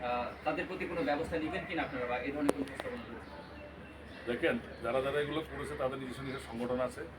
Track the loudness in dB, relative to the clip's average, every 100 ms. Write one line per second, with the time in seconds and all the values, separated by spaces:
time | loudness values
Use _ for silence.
0 | 2 2 0 0 0 2 0 -2 -2 2
1 | 4 4 2 0 0 -2 0 0 0 0
2 | 0 2 0 2 2 2 -2 -4 -4 -4
3 | -6 -8 -10 -10 -10 -10 -10 -12 -12 -14
4 | -12 -8 -2 4 6 4 0 -4 2 4
5 | 4 4 4 2 0 -4 -4 0 0 0
6 | -4 -4 -4 -4 -6 -2 2 2 2 0
7 | -8